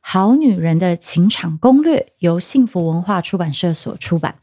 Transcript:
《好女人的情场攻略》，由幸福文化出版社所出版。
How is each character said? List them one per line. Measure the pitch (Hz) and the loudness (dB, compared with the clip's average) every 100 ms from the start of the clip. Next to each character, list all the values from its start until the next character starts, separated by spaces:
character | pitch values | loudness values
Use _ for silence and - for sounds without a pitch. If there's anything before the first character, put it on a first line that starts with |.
《好 | - 185 196 | -2 0 2
女 | 269 294 | 4 2
人 | 185 165 165 | 2 0 0
的 | 180 | 0
情 | 170 - 165 185 | -2 -4 2 2
场 | - 170 156 | 0 -6 0
攻 | 247 269 | 4 4
略》， | 320 311 - _ | 4 0 -2 _
由 | 170 170 | -2 0
幸 | - 269 | 0 0
福 | 240 185 165 | 0 0 -2
文 | 165 | -2
化 | 175 190 | -2 -4
出 | - 190 | -2 -4
版 | 165 | -4
社 | 139 180 | -2 -2
所 | 156 - - | -2 -8 -12
出 | - 170 | -4 -2
版。 | 156 - | -2 -8